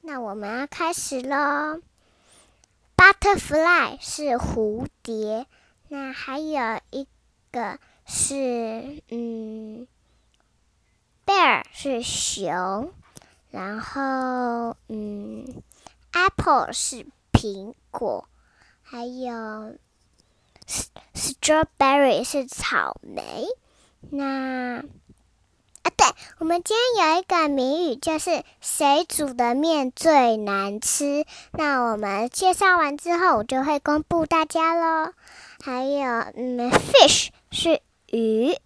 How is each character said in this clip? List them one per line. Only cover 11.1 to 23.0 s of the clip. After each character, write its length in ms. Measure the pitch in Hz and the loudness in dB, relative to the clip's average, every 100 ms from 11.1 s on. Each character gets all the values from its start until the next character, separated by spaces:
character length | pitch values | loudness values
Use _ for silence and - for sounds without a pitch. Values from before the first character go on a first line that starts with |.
| _ - | _ 0
bear 380 | 392 320 196 - | 4 4 2 -2
是 300 | - 277 240 | -10 -6 -6
熊， 920 | 240 - - - 185 170 185 196 294 381 - - - _ _ | -6 -6 -6 -6 -4 -2 -2 -4 -8 -12 -20 -20 -20 _ _
然 320 | 196 185 214 | -12 -10 -10
后， 960 | - 277 269 262 262 254 247 233 233 - _ | -10 -6 -4 -4 -4 -4 -4 -4 -6 -8 _
嗯， 760 | 220 208 208 208 220 254 247 - _ - _ _ | -10 -8 -10 -12 -12 -14 -16 -20 _ -20 _ _
apple 600 | 349 370 - - 277 - | 2 2 2 2 2 2
是 340 | - - 240 - _ _ | -4 -6 -8 -16 _ _
苹 400 | - 220 196 196 269 _ | 0 0 -10 -14 -18 _
果， 340 | - 220 104 - _ _ _ _ _ | -6 -4 -4 -8 _ _ _ _ _
还 240 | _ 240 240 | _ -12 -10
有 680 | 254 254 233 220 214 220 - _ _ _ _ _ _ _ _ - | -8 -8 -8 -10 -12 -14 -20 _ _ _ _ _ _ _ _ -12
s-，strawberry 1600 | - - - _ - - - - 311 320 _ 269 277 269 180 | -10 -10 -14 _ -8 -8 -4 2 2 2 _ 4 6 6 4
是 220 | 247 294 262 | 0 -4 -6
草 520 | - - - 71 - | -6 -2 -2 -2 -6